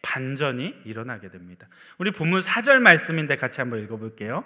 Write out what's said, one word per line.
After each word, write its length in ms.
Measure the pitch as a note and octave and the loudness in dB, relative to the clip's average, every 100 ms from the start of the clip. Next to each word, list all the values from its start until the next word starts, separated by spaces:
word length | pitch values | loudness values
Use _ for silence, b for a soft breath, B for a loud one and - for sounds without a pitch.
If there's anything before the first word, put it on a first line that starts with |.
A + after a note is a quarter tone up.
반전이 800 | - C3+ C3 C#3 D3 B2 D#3 C#4+ | -8 -6 -6 -2 -2 -2 -6 -8
일어나게 460 | A2+ A2 A#2+ A2+ F#2+ | -14 -12 -10 -12 -14
됩니다. 380 | F#2 F2 F2+ - b b b | -20 -20 -20 -20 b b b
우리 100 | F#3+ | -4
본문 320 | - D#3+ F#3 | -2 0 0
사 220 | F3+ - | 0 -2
절 160 | A#3 C4 | 4 8
말씀인데 560 | A#3 E3 - E3 D3+ C#3 | 8 8 4 -4 -2 -2
같이 260 | B2+ - | -2 -4
한번 220 | B2 A#2 | -4 -4
읽어볼게요. 600 | G#2 A2 A2 A2 G#2 D3 | -8 -10 -12 -10 -6 -6